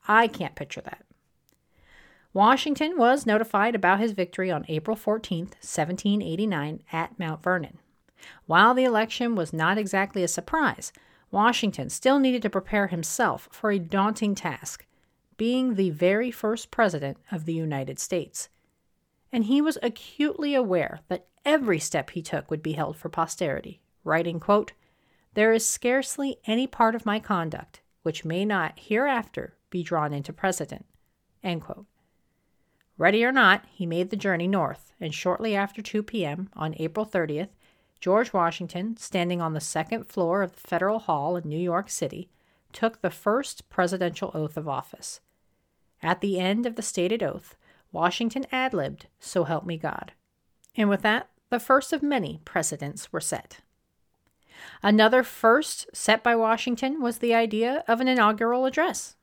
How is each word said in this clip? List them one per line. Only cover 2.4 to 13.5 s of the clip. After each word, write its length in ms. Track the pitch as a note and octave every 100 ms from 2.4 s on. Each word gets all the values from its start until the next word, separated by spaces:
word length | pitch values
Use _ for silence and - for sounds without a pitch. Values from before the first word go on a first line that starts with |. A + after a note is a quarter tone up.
| G#3 C4 D#4 C#4+ D#4 F4
was 300 | A#3 C4+ A#3
notified 480 | G#3+ G3 G3+ G#3+
about 240 | A#3 F3+ G3
his 140 | A3+
victory 360 | G3 F3 - F#3
on 160 | E3 -
April 280 | D#3 D#3 A3
fourteenth, 600 | - A3 A3 E3+ F3+ -
seventeen 640 | - - D#3 F#3 G#3 G3+
eighty-nine, 640 | F3+ E3 A3 F3 C#3+ D#3 _
at 260 | E3 E3 -
Mount 240 | E3+ D#3
Vernon. 380 | F3+ F#3 D3+ - _ _ _ _ - - -
While 280 | E3 G#3+
the 100 | B3+
election 500 | C4 A3 A3+ - A#3+
was 180 | A3 D#3+
not 240 | E3 D#3+ G#3
exactly 460 | G3+ G3 G3 G3+
a 60 | F3
surprise, 640 | - - D#4+ C#4 - - - _ _ _
Washington 580 | F#3+ A3 A#3 G#3+ - C3+
still 300 | - B3+ C#4+
needed 220 | C4 B3
to 60 | G#3+
prepare 380 | G3 F3+ G#3 G3
himself 600 | F3 E3 - A3+ C3+ -